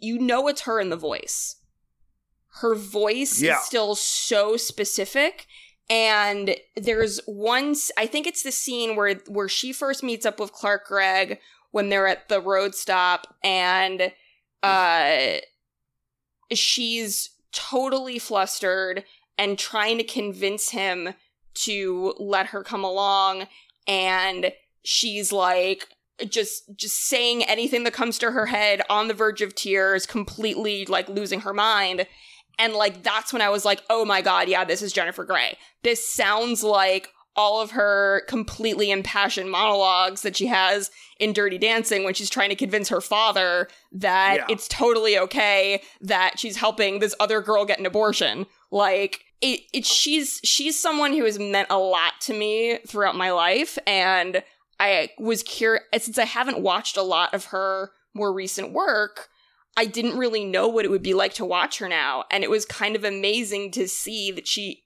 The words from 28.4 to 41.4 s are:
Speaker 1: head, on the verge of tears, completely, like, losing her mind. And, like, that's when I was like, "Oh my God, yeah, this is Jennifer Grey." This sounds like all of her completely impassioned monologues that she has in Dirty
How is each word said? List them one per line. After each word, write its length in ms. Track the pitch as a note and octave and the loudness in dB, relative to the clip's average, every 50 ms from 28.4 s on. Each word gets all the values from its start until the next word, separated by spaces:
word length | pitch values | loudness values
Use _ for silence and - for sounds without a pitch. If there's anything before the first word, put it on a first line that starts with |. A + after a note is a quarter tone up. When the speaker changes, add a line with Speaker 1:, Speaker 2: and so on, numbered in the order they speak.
| G#3+ | -2
Speaker 1:
head, 360 | G#3 B3 G#3 G#3+ G#3 G3+ G3 F#3+ - | 0 0 2 2 2 2 2 0 0
on 180 | G3+ G#3 A3 A3 | 0 0 2 0
the 60 | G#3+ | 0
verge 260 | G3+ A3 G#3+ G#3 - | 0 0 0 0 0
of 140 | G#3 F#3+ - | -4 -4 -4
tears, 500 | - - G3+ F#3+ G3 F#3+ F#3+ G3 F#3+ F#3 | -6 -2 0 2 2 4 2 2 0 -2
completely, 800 | - - A3 G3+ - - - A3 G#3+ - - A3 G#3+ G#3 G3 G3 | -2 -6 -6 -6 -6 -8 -4 -4 -4 -2 -2 -2 -4 -4 -4 -4
like, 240 | - F#3+ F#3 F#3 - | -2 -2 -2 -2 -2
losing 320 | G3 G3+ G#3 F#3+ G3 F#3+ | -6 -6 -4 -4 -6 -6
her 140 | G#3+ G3 G3 | -6 -6 -2
mind. 520 | G#3 G#3 A3+ A3 G3+ G3 F#3 F#3 F3+ F#3+ - - - - - - - - _ - - | 0 2 2 4 2 2 0 0 -2 -4 -4 -6 -20 -20 -20 -20 -20 -20 _ -2 0
And, 160 | A3+ A3+ G#3+ | 0 0 2
like, 280 | G#3 G#3 G3+ F#3 F#3 | 2 2 0 0 -2
that's 300 | F3+ A3+ D4+ E4 E4 - | -2 -2 0 0 -2 -2
when 80 | C4 A#3 | -2 0
I 80 | G#3+ G3+ | 2 2
was 160 | G3+ G#3 G3 | 2 2 2
like, 160 | A3+ A3+ - - - | 2 0 0 0 0
"Oh 160 | A3+ A3+ A3 | 0 0 2
my 160 | G#3 G3+ F#3 | 2 2 2
God, 260 | F3+ G3 F#3 F3+ F3+ F3+ | 2 4 4 4 4 2
yeah, 160 | F3+ F3+ F#3 | 2 0 2
this 160 | - F3 G3 | 0 -2 -2
is 100 | G#3 G3 | -2 -4
Jennifer 320 | - G3 E3+ E3+ F#3 - F3+ | -2 -2 -2 -2 -4 -8 -4
Grey." 320 | - F#3+ D3 B2 - - - - - _ _ | -2 0 2 2 0 -2 -6 -16 -20 _ _
This 240 | - A#3+ A#3 A3 - | 0 0 0 0 -2
sounds 560 | - - - A3 G3 G#3 A3 A#3 A#3+ A#3 A3 | -4 -2 0 2 2 2 2 2 0 -2 0
like 460 | G#3+ G#3+ G#3 G3 F#3+ F#3+ F#3+ F#3+ F#3 - _ _ _ _ - | 2 2 4 4 4 4 2 0 -2 -8 _ _ _ _ 0
all 260 | - G#3+ G3+ G#3+ A3 | 2 2 4 2 0
of 80 | A3 G#3+ | -2 -2
her 520 | A3 B3+ G#3 G#3 G3+ G3 G3+ G3 G3 G3 - - | 0 0 2 4 4 4 4 4 4 2 0 -2
completely 640 | C4 A3+ G#3+ - - - A3 A3+ G3+ G3 G#3 G3+ | -6 -4 -4 -6 -8 -4 -2 -2 0 0 2 2
impassioned 600 | G3 G3 G3 - - G3+ G3+ F#3+ - G3 F#3 F#3+ | 2 0 -2 -2 0 0 2 2 0 -2 -4 -2
monologues 680 | F#3 F3+ G#3+ G#3+ G3+ G3 F#3+ F#3 F3+ F3+ F#3 F#3 F#3+ F#3+ | 0 2 2 2 4 4 4 4 4 4 2 2 0 -4
that 160 | - G3+ F#3+ | -6 -4 -2
she 100 | - G3 A#3+ | -2 0 2
has 420 | B3 F#3+ F#3 F#3 G3+ G#3 G3 - - - - - _ - | 2 4 4 4 2 2 -2 -6 -10 -14 -20 -16 _ -2
in 140 | G#3+ G#3+ | -2 0
Dirty 240 | G3+ G#3 | 2 2